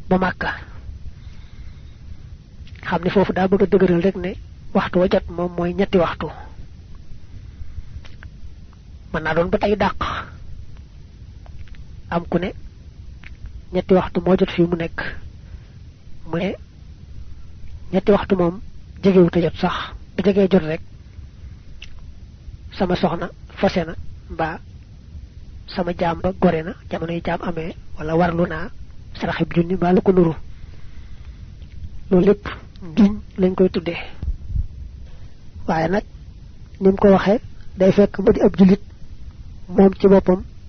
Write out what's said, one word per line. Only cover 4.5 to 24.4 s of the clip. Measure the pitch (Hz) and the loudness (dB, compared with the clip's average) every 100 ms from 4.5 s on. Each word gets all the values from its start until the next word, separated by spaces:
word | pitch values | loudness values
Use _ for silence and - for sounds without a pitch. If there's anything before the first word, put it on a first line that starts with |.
| - - | -16 -4
waxtu | 196 - 180 | -2 2 2
wa | 185 | 4
jot | 196 - | 4 0
moom | 170 175 175 | -4 -4 -2
mooy | 175 | -2
ñetti | 175 196 190 | 0 2 4
waxtu. | 165 - 156 - - - - - - - - - - - - - - - - - - - - - - - - - - - - | 2 0 -8 -10 -14 -14 -16 -16 -16 -16 -12 -12 -12 -14 -14 -10 -10 -10 -10 -12 -12 -14 -14 -12 -14 -14 -16 -18 -20 -18 -10
Mën | 165 | -6
naa | 156 160 | -2 2
doon | 180 | 2
ba | 202 | 2
tey | 202 202 | 2 2
dàq. | 196 - - - - - - - - - - - - - - - - - - - - - - | 2 0 -4 -6 -8 -14 -14 -12 -12 -14 -16 -18 -18 -18 -18 -18 -16 -14 -12 -14 -14 -14 -6
Am | 170 175 | -6 -2
ku | 175 | -2
ne, | 185 - - - - - - - - - - - - | -2 -8 -14 -16 -20 -18 -16 -16 -16 -14 -14 -14 -6
ñetti | 180 - | -2 4
waxtu | 185 - 190 | 4 4 0
moo | 175 185 | 2 4
jot | 185 | 2
fii | - 170 | 2 2
mu | 170 | 2
nekk. | 165 - - - - - - - - - - - - - - | -4 -4 -6 -6 -12 -14 -16 -16 -16 -20 -20 -18 -14 -12 -6
Mu | 165 | -2
ne, | - - - - - - - - - - - - - - - | -2 -4 -10 -18 -18 -18 -14 -12 -12 -12 -14 -12 -12 -10 -2
ñetti | 185 - | 0 4
waxtu | 196 - 190 | 4 4 2
moom | 175 190 - - - - | 2 0 -8 -14 -16 0
jegewut | 196 185 175 175 | 4 8 8 6
a | |
jot | 165 - | 0 0
sax. | 180 - - - - - | -2 -2 -8 -12 -10 -2
Bu | |
jegee | 190 196 196 | 2 4 6
jot | 185 | 6
rek, | 156 160 - - - - - - - - - - - - - - - - - - - | 4 -4 -8 -16 -18 -18 -18 -16 -16 -16 -16 -16 -14 -14 -14 -16 -18 -18 -16 -14 -10
sama | - 185 185 | -2 0 2
soxna | 180 165 175 - - - | 0 -2 -6 -10 -16 0
fase | 196 185 160 | 0 0 -2
na, | 180 - - - | -6 -10 -10 -10
mbaa | - | -6